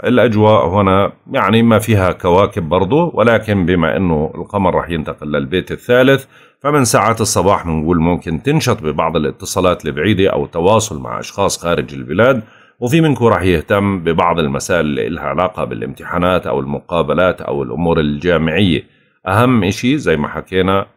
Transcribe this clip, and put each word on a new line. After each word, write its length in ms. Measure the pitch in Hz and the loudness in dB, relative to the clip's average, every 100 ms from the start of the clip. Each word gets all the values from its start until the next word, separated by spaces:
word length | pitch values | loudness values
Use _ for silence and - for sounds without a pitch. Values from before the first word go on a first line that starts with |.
الأجواء 640 | - 123 120 107 107 107 82 | 0 2 2 4 4 4 2
هنا 440 | 101 98 95 98 - - | 2 2 2 0 -4 -6
يعني 320 | 131 98 113 | -2 2 4
ما 160 | 117 107 | 4 2
فيها 320 | 110 107 92 | 2 2 2
كواكب 580 | - 90 90 101 104 80 | 0 2 2 2 -2 -2
برضو، 420 | 90 92 147 170 | 0 2 0 0
ولكن 520 | - 113 113 - 101 85 | 2 2 2 2 0 2
بما 320 | 90 80 62 | 2 2 0
إنه 340 | 90 78 78 80 | 0 0 -2 -6
القمر 400 | - 101 92 - | -6 -2 0 0
رح 140 | 80 | -2
ينتقل 380 | 82 71 71 76 | -6 -6 -8 -6
للبيت 440 | 73 67 90 - | -4 -2 -4 -4
الثالث، 540 | 76 - 123 131 135 - - _ _ | -8 0 2 4 2 -2 -20 _ _
فمن 240 | 143 151 120 | -2 0 2
ساعات 360 | 123 104 110 | 2 2 0
الصباح 440 | 110 101 90 90 85 | -2 0 2 0 0
بنقول 340 | 78 78 85 | -2 0 2
ممكن 440 | 82 85 85 78 | 2 -2 -4 -6
تنشط 400 | 135 156 123 110 | -2 0 0 -2
ببعض 320 | 78 76 80 82 | -2 -2 -2 0
الاتصالات 720 | 71 65 85 95 90 85 78 | -2 -6 -8 -2 0 0 -4
البعيدة 440 | 69 95 92 95 | -2 0 2 2
أو 160 | - 69 | 0 -4
تواصل 560 | 87 87 110 - 76 | 0 2 2 0 -8
مع 180 | 60 53 | -10 -10
أشخاص 440 | - - 95 - | -8 -4 -4 -2
خارج 300 | 85 80 64 | -2 -2 -4
البلاد، 500 | 69 62 90 123 127 107 - _ - | -8 -6 2 2 2 -4 -18 _ -8
وفي 220 | 120 160 | 0 2
منكم 240 | 160 131 117 | 2 2 2
رح 160 | 92 | 2
يهتم 580 | 92 82 - 101 101 98 | 2 0 2 0 0 0
ببعض 400 | 82 82 87 85 | 0 0 2 2
المسائل 460 | 76 69 - 87 78 | -2 -2 -2 0 0
اللي 220 | 67 55 | -2 -4
إلها 160 | 80 | -6
علاقة 400 | 73 73 92 - | -6 -2 -2 -2
بالامتحانات 840 | 67 58 64 67 - 87 87 90 - | -8 -6 -10 -10 -8 -2 0 0 -2
أو 120 | 65 | -4
المقابلات 840 | 69 69 - 85 73 73 90 - | -4 -8 -4 -4 -2 0 0 0
أو 220 | - 71 | -6 -6
الأمور 360 | 64 67 85 80 | -6 -4 0 0
الجامعية. 840 | 73 73 87 82 80 85 98 67 - _ _ _ 92 | 0 -2 0 0 0 0 2 0 -4 _ _ _ -4
أهم 360 | 101 123 120 | 0 2 2
إشي 340 | 92 101 123 147 | 0 -2 -2 -2
زي 200 | 85 76 | 0 -2
ما 100 | 71 | -2
حكينا، 580 | 78 - 92 92 98 101 | -8 -4 -2 0 0 -4